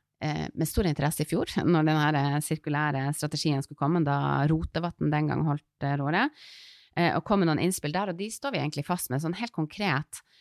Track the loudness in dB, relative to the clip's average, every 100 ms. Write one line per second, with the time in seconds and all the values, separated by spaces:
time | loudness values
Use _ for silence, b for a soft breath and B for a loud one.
0 | _ -8 -4 -4 -4 -4 -2 0 0 2
1 | 0 0 -2 -2 -2 0 4 4 4 4
2 | 4 2 2 0 -2 -4 -2 0 0 0
3 | -2 -2 -4 -2 0 0 -2 -2 0 2
4 | 2 2 2 2 2 2 0 -4 -4 -2
5 | 0 0 0 0 0 -2 _ -6 -2 -2
6 | 0 0 0 B B B B B B 0
7 | 0 0 0 2 4 2 0 0 -2 -2
8 | -2 -4 -6 -6 -4 -2 -2 -4 -4 -4
9 | -2 -2 -2 -4 -6 -4 -6 -2 -2 0
10 | -2 -12 b b